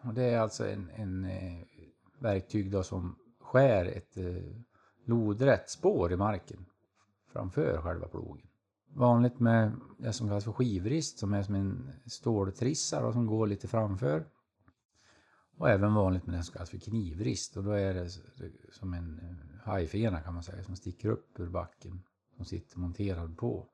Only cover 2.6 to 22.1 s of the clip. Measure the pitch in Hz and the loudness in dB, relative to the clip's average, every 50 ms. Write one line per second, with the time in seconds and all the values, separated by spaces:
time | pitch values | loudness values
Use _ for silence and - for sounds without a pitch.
2.6 | 98 95 101 98 90 - - 92 90 87 85 - _ - _ _ - - - 127 | 0 2 0 -2 -2 -2 -4 -4 -4 -6 -8 -10 _ -20 _ _ -14 2 4 6
3.6 | 139 131 110 95 90 90 - - - _ _ 95 92 90 90 90 90 87 90 113 | 6 8 6 4 2 0 -4 -8 -10 _ _ -6 -6 -6 -6 -6 -8 -10 -14 -16
4.6 | 117 _ _ _ _ _ _ _ _ - 117 117 110 107 104 107 131 139 120 95 | -18 _ _ _ _ _ _ _ _ 2 2 2 4 2 2 4 6 6 6 6
5.6 | - - - - - 185 208 139 87 87 90 87 101 110 104 90 - - - - | 2 -8 -12 2 2 2 4 4 2 2 2 2 2 2 0 -2 -6 -12 -16 -16
6.6 | 90 - _ _ _ _ _ _ _ _ _ _ _ _ - - - 92 - 139 | -16 -20 _ _ _ _ _ _ _ _ _ _ _ _ -8 -6 -6 -4 -2 0
7.6 | 160 139 92 78 78 87 87 87 - - - - - - - - - - _ _ | 0 0 0 0 -2 -4 -4 -4 -6 -8 -8 -8 -8 -10 -12 -16 -18 -20 _ _
8.6 | _ _ _ _ _ _ - 135 127 123 120 117 120 123 120 - 120 117 113 113 | _ _ _ _ _ _ -2 4 6 6 8 8 6 4 4 4 6 6 8 6
9.6 | 110 107 - - - - - - 120 120 107 - 120 104 101 101 101 110 101 - | 6 4 0 -4 -12 -16 -16 -8 -6 -6 -4 -2 0 0 0 0 -2 -2 0 2
10.6 | 127 123 101 92 90 110 143 165 151 - - - - 98 101 101 98 98 101 98 | 2 2 2 0 0 0 0 0 -2 -4 -6 -4 -2 0 2 0 0 0 0 0
11.6 | 98 98 95 131 127 135 - - _ 117 - - - 123 113 104 98 95 98 - | 0 0 -2 -4 -8 -10 -14 -16 _ -16 -16 -4 -2 0 2 2 2 0 0 -2
12.6 | 117 127 156 - - - - 147 123 117 113 123 117 107 107 110 110 104 101 98 | -2 0 0 -2 -2 -2 0 0 0 2 2 2 2 2 2 2 2 2 0 -2
13.6 | - 95 - 113 110 101 95 92 120 143 147 160 156 - _ _ _ _ _ _ | -4 -2 0 0 2 2 0 0 0 0 0 0 -2 -6 _ _ _ _ _ _
14.6 | _ - _ _ _ _ _ _ _ _ _ _ _ _ _ _ _ _ _ - | _ -20 _ _ _ _ _ _ _ _ _ _ _ _ _ _ _ _ _ 2
15.6 | 165 143 107 98 101 104 107 107 98 92 92 90 - - 87 85 85 - - - | 4 4 6 6 6 4 6 6 4 4 2 0 -2 -4 -4 -4 -4 -6 -8 -12
16.6 | 90 - - 92 - 98 107 113 101 85 76 85 107 127 110 95 - - - 104 | -12 -10 -12 -12 -8 -4 -4 -2 -2 -4 -4 -4 -2 -2 -2 -4 -6 -8 -8 -6
17.6 | 98 104 104 101 98 95 92 90 87 90 92 90 - - _ - 87 85 - - | -2 0 0 2 2 0 0 -2 -4 -6 -10 -12 -18 -20 _ -14 -14 -14 -14 -18
18.6 | - - - - 95 90 87 85 85 82 78 78 87 87 90 78 73 - - - | -20 -20 -16 -10 -8 -6 -6 -6 -6 -8 -10 -12 -12 -14 -14 -14 -16 -18 -18 -12
19.6 | - 107 98 95 85 78 - 101 113 113 92 78 78 90 87 85 85 90 92 95 | -6 -2 0 0 0 0 0 0 0 0 0 -2 -4 -6 -8 -8 -8 -10 -12 -12
20.6 | 95 - 92 92 - 92 90 - - 104 113 - - _ _ - 92 87 87 90 | -10 -10 -10 -8 -8 -10 -10 -4 -2 -2 -2 -2 -4 _ _ -8 -8 -4 -4 -6
21.6 | 85 - _ _ - 90 90 92 - _ | -6 -6 _ _ -14 -14 -14 -14 -14 _